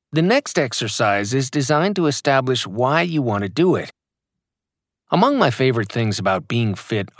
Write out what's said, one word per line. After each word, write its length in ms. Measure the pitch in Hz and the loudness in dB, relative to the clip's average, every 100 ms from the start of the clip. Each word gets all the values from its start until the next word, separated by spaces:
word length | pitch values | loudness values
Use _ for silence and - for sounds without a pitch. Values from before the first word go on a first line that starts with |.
| _ | _
the 100 | 151 | 0
next 380 | 180 262 - 175 | 2 2 0 -2
exercise 760 | 131 - 110 - 107 101 101 | -2 -2 -6 0 0 0 0
is 160 | 131 131 | -2 -2
designed 460 | 147 131 151 190 | -2 0 2 2
to 140 | 196 156 | 0 0
establish 580 | - 147 135 131 123 95 | 0 2 2 2 -2 -4
why 360 | 104 127 160 | -2 0 0
you 200 | 175 156 | 0 -2
want 200 | 120 101 | -2 -2
to 60 | 101 | -2
do 280 | - 180 107 | 0 2 2
it. 160 | - - _ _ _ _ _ _ _ _ _ _ _ | -4 -14 _ _ _ _ _ _ _ _ _ _ _
Among 260 | 175 247 277 | 2 2 4
my 140 | 156 | 2
favorite 400 | - 131 117 101 | 2 2 2 -2
things 260 | 120 110 98 | -2 -2 0
about 300 | 95 95 - | -2 -2 -2
being 260 | 117 113 | -2 -2
fit 360 | 92 - 107 98 | -2 -4 -4 -4